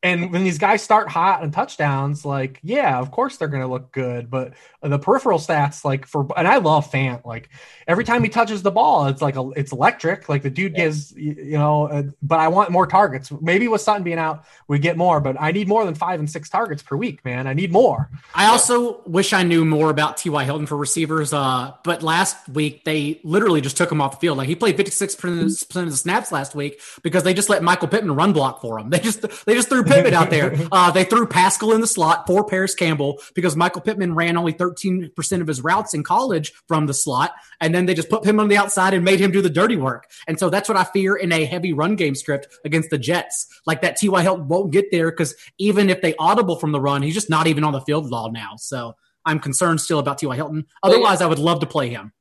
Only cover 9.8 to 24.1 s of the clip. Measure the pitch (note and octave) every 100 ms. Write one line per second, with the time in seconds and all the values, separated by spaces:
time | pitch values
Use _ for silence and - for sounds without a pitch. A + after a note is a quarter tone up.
9.8 | E3 - E3 F#3+ - C#3+ C#3 C3+ F#3+ E3+
10.8 | D#3+ D3+ D3 - D3+ D3+ D3 D3+ D3+ D3+
11.8 | D3+ D3 C#3+ - C#3+ D#3+ D#3+ F3+ G3+ F3+
12.8 | F3+ F#3+ G3+ C3 C3+ C#3+ D#3+ F#3 A#3+ G#3+
13.8 | G#3+ G#3 F3 E3 D#3+ D3+ _ _ - C#3+
14.8 | D#3+ E3 F3+ D#3 C#3 C3 D3+ F#3 F#3+ G#3+
15.8 | G3+ D3+ F3 F3+ D3+ D#3+ D3+ F#3 A3+ D3
16.8 | - C#3 A3+ - C3 B2 C3+ C#3 F#3 F#3
17.8 | B3 C3+ D3 - - E3 G3+ A#3+ B3 A#3+
18.8 | A#3+ G#3 - E3+ G3 G3 F3+ E3+ D#3+ D3+
19.8 | D#3 D3 D3+ - F3 D3 C3+ D3+ D3 D3
20.8 | C#3+ - D#3 D#3+ D3 D3 C3+ B2+ B2+ -
21.8 | E3 E3+ D#3+ E3 F#3+ - - C#3 D3+ D3+
22.8 | - D#3 D3 D#3 D#3 F3+ G#3+ D#3+ C#3 -
23.8 | - D#3 C3+